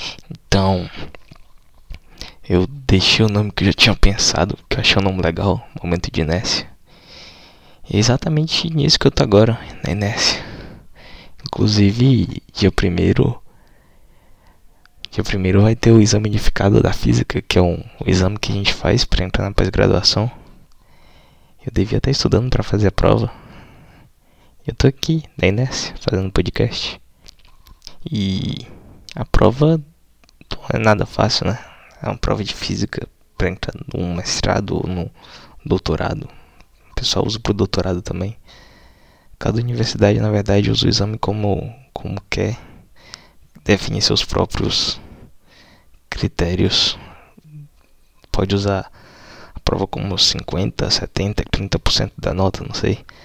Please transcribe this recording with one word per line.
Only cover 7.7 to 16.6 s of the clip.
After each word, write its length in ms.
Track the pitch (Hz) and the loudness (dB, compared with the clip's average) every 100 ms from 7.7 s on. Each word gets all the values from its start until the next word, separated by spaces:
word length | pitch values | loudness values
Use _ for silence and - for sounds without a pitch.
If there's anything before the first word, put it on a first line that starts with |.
| - - | -20 -4
E 80 | - | 0
é 20 | |
exatamente 680 | 117 127 170 151 160 - 165 | 2 0 0 0 0 -2 -2
nisso 300 | 160 143 - | 0 2 2
que 80 | 135 | 2
eu 60 | |
tô 100 | - | 2
agora, 360 | 139 101 113 127 - - | 4 6 4 2 -8 -10
na 100 | - | -6
inércia. 520 | 92 104 - - - - - - - - - - - - - - | -4 -4 -2 -2 -2 -8 -16 -16 -18 -20 -20 -20 -20 -20 -18 -12
Inclusive, 960 | - 107 104 101 113 135 120 92 - - | -2 0 4 4 4 4 4 2 -4 -12
dia 180 | - 98 | 0 2
primeiro, 680 | - 95 87 90 - - 120 - - - _ _ _ - _ _ - _ _ - _ _ _ - | 4 2 2 2 4 2 0 -10 -20 -20 _ _ _ -20 _ _ -20 _ _ -20 _ _ _ -8
dia 120 | - | -6
primeiro 400 | 104 101 92 101 | -4 -2 2 4
vai 140 | 107 113 | 4 4
ter 160 | 117 | 6
o 80 | 113 | 8
exame 280 | 104 107 107 | 6 4 0
unificado 540 | 104 - - | 2 2 4